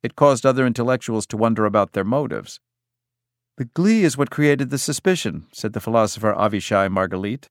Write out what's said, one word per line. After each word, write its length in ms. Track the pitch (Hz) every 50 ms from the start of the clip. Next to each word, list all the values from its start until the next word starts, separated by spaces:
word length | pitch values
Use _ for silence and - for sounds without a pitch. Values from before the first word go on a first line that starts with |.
It 140 | - 123 -
caused 280 | - 147 143 135 113 -
other 220 | 135 127 127 131
intellectuals 600 | 123 113 117 120 123 127 123 - - 113 110 101 _
to 80 | -
wonder 280 | 104 113 113 113 104 107
about 280 | 104 101 107 98 95
their 120 | - 101 95
motives. 540 | 104 123 143 147 123 - 53 - - - - _ _ _ _ _ _ _ _ _ _ _ _ _ _ _ _ _ _ _
"The 100 | - 131
glee 360 | 117 _ - 175 208 226 226
is 160 | 196 156 123 135
what 120 | 143 123
created 400 | - - 147 147 143 135 139 127
the 80 | 143 135
suspicion," 680 | - - 143 - _ 190 185 165 - 107 76 - - _
said 220 | _ - - 110 107
the 60 | 107
philosopher 540 | - 113 113 117 110 104 - - 110 107 101
Avishai 520 | - 104 107 104 101 - - 107 98 98 95
Margalit. 600 | 95 95 95 90 95 92 95 101 120 139 - _